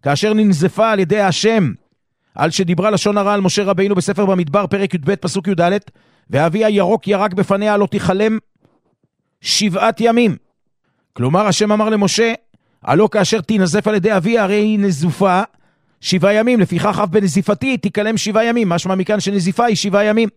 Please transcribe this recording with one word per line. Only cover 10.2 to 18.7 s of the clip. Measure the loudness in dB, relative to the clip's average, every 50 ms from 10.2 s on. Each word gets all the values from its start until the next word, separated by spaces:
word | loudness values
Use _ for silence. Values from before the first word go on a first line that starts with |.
| 2 2 0 -4 _ _ _ _ _ _ _ _ _ _ _ _ _ _ _
כלומר, | -4 -2 0 2 2 2
השם | 0 0 0 0 0
אמר | 2 0 0 0
למשה, | 0 0 0 0 0 0 0 0 -2 -6 _ _ _ _ _ _ _ _ -4
"הלא | 0 2 4 4 2
כאשר | 2 0 0 0 0 -2
תינזף | -2 -2 0 0 0 2 0 0 0
על | 0 -2
ידי | 0 0 2 0
אביה, | 0 0 0 0 0 0
הרי | 0 0
היא | 0 0 0 0 0
נזופה | 0 0 0 0 -2 -2 0 0 0 2 2 0 0 -4 _ _ _ _ _ _ _ _ _ _
שבעה | -6 -2 -2 2 2 2 2
ימים, | 2 2 2 2 2
לפיכך | 2 0 0 -2 -2 -2 -2 -2 -4
אף | 0
בנזיפתי | 0 0 0 2 0 0 0 0 -2 -2 -2 -4 -4
תיכלם | -2 -4 -4 -4 -2 -2 -2 -2
שבעה | -2 -4 0 0 0 0
ימים", | 2 0 0 0
משמע | 0